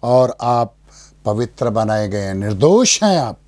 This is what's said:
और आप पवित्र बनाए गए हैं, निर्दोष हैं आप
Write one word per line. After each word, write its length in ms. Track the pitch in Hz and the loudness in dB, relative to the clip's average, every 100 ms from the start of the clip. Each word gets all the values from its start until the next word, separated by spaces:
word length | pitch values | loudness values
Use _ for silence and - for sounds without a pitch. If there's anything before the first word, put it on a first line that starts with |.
और 340 | 120 127 127 - | 2 2 2 0
आप 340 | 120 120 117 _ _ - - _ 107 | -2 0 -2 _ _ -20 -20 _ -6
पवित्र 440 | 107 117 - 120 | -4 -4 -4 -4
बनाए 380 | 110 110 107 107 | -2 -2 -2 -2
गए 140 | 101 | -4
हैं, 140 | 98 95 | -6 -6
निर्दोष 680 | 104 101 139 208 254 - | -6 2 4 4 2 0
हैं 160 | 214 180 | 0 0
आप 180 | 120 - | -2 -8